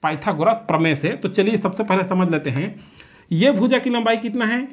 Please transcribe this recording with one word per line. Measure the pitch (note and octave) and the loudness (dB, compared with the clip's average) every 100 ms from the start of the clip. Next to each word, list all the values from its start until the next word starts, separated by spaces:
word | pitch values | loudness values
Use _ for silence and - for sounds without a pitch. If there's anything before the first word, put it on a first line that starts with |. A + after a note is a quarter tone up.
पाइथागोरस | D#3 D#3 G#3 D#3 G#3+ A3+ - | -4 -2 -2 0 0 0 0
प्रमेय | D#3+ D#3+ | 0 2
से। | C#3+ D#3 | 0 -2
तो | C4 - | -4 -2
चलिए | - G3 G#3+ | 0 2 0
सबसे | G#3 G3 | -2 -2
पहले | G#3 F#3+ | 0 0
समझ | F#3 F#3 F3+ | 0 0 2
लेते | D#3 D3 | 0 -2
हैं | B2+ G3 - - - - - _ | -4 -6 -8 -20 -20 -20 -20 _
ये | E3 B3+ | 2 4
भुजा | G#3+ A#3+ B3+ | 4 2 2
की | B3+ | 0
लंबाई | A#3+ A3+ A3+ | 0 0 0
कितना | A#3 A#3+ A3 | -2 -2 -2
है, | A#3+ C4+ | -2 -6